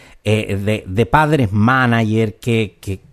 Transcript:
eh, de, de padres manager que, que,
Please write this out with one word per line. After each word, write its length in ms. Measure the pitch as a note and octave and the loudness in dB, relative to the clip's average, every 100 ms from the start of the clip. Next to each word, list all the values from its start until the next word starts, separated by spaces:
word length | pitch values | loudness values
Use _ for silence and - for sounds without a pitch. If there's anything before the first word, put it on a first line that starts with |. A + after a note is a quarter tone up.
| - - | -20 -8
eh, 320 | G#2 G#2+ - G2 | -2 -2 -2 -4
de, 280 | G2+ G#2+ - | -2 -4 -2
de 180 | F#2 A2+ | -2 2
padres 460 | D#3 D3+ D3+ G#2+ | 2 2 2 0
manager 880 | G2+ A2 C3 B2 A#2 A2 A2 A2 - | 2 2 2 2 2 0 0 -2 -4
que, 400 | - A2+ G#2 - | -2 -2 -2 -8
que, 180 | - F#2+ - | -10 -10 -12